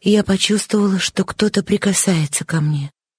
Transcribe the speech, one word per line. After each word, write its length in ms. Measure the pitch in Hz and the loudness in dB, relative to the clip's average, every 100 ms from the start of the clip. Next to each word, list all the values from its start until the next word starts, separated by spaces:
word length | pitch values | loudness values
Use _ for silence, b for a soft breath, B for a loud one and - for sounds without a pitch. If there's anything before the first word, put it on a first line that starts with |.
я 200 | 190 208 | 2 2
почувствовала, 760 | 196 196 - 208 - 214 202 190 | 2 0 0 0 0 0 2 0
что 260 | - - | -2 -2
кто-то 380 | 190 - 214 202 | -4 -2 -2 0
прикасается 800 | - 202 202 185 - 170 151 - | 0 0 0 0 0 0 0 -4
ко 160 | - 165 | -4 -2
мне, 300 | 151 147 143 - _ | 0 -2 -4 -12 _